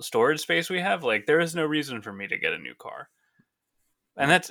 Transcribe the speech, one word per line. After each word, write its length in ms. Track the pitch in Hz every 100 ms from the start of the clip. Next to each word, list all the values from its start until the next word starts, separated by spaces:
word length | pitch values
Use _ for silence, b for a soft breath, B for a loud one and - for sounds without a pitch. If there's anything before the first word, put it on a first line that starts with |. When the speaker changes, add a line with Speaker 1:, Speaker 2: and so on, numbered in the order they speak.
Speaker 1:
storage 400 | - 117 120 151
space 280 | - 170 165
we 100 | 180
have, 240 | 185 190
like, 220 | 135 107 104
there 140 | 156
is 140 | 165
no 100 | 170
reason 380 | 156 151 139 120
for 100 | 107
me 140 | 98 98
to 120 | -
get 140 | 80
a 60 | 82
new 160 | 65
car. 340 | - - - - _ _ _ _ _ _ _ _ _ _ -
And 120 | 139
Speaker 2:
Right. 60 |
Speaker 1:
that's, 160 | 175 -